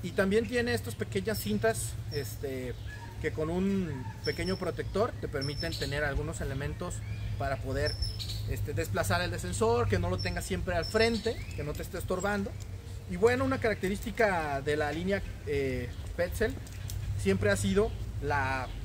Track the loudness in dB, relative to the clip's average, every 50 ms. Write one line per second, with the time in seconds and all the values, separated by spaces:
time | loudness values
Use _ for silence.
0 | -6 -4 0 2 2 4 4 4 2 4 0 0 2 2 0 -2 -2 -4 -6 -6
1 | -6 -2 -2 -2 -2 -2 -2 -2 -2 -2 -2 2 4 2 2 2 -2 -4 -6 -6
2 | -6 -4 -4 -4 -4 -6 -8 -6 -6 -4 -4 -4 -4 -6 -6 -6 -8 -10 -8 -8
3 | -10 -10 -8 -4 -4 -2 -2 0 -2 0 0 2 2 2 2 2 0 0 -2 -6
4 | -6 -8 -8 -6 -4 -4 -2 -2 0 -2 0 -2 -2 -4 -2 -4 -4 -2 0 2
5 | 0 0 0 -4 -6 -4 -4 -2 -2 -2 -4 -4 -4 -4 -2 -2 -2 -2 0 0
6 | 0 0 0 0 -2 -2 -4 -4 -4 -4 -2 -2 -2 -4 -4 -4 -4 -6 -6 -6
7 | -6 -6 -6 -4 -4 -4 -2 -2 -2 -2 -2 -2 -2 -2 0 0 0 0 0 0
8 | -2 -2 -2 -4 -4 -4 -4 -4 -2 -2 -2 0 0 -2 0 -2 0 0 0 0
9 | 2 4 4 2 2 0 -2 -2 -2 -2 0 2 4 4 6 4 4 4 4 4
10 | 4 2 0 0 0 0 -2 -2 -2 -2 -2 -2 0 0 0 0 0 2 4 6
11 | 6 6 4 2 0 0 -2 -2 -4 -6 -4 -4 -4 -4 -4 -4 -6 -6 -4 -6
12 | -2 0 0 0 2 2 2 2 0 -2 -4 -8 -8 -10 -10 -10 -10 -10 -10 -10
13 | -6 -6 -2 6 6 6 6 6 4 2 2 4 4 2 2 2 2 0 0 0
14 | -2 -6 2 4 4 4 6 2 2 0 -2 0 0 2 2 2 2 0 0 -2
15 | 0 0 0 0 0 -4 -8 -8 -4 -2 0 2 2 2 0 -2 -2 -4 -6 -6
16 | -8 -8 -2 -2 0 0 2 0 0 0 0 -4 -8 -10 -10 -8 -6 -6 -4 -4
17 | -4 -2 -2 0 2 4 4 4 4 4 4 4 2 4 4 4 4 4 2 -4
18 | -6 -6 -4 -4 -2 0 2 2 2 2 2 0 -2 -4 -6 -8 -8